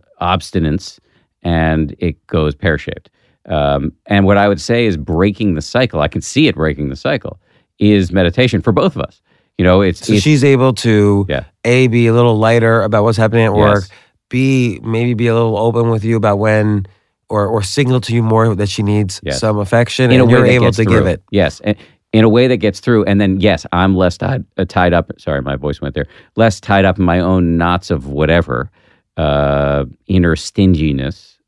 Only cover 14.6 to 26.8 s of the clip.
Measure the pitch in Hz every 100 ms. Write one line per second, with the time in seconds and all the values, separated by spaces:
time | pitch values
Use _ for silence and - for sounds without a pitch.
14.6 | 123 90 113 113 120 113 117 113 113 104
15.6 | 113 117 117 110 110 113 107 101 110 107
16.6 | 107 104 95 _ _ _ _ 107 101 113
17.6 | 95 - 131 127 - 117 110 110 113 98
18.6 | 101 - 101 104 101 - - 67 110 104
19.6 | 98 117 120 - 127 127 123 123 127 123
20.6 | 120 104 104 90 92 82 - 101 80 -
21.6 | 104 104 - _ _ 107 110 110 127 123
22.6 | 110 - - 113 104 101 101 95 101 85
23.6 | - 87 95 92 90 - - 127 - -
24.6 | 90 - 87 87 82 - - 71 65 67
25.6 | 73 71 73 65 73 - _ - 117 95
26.6 | - 98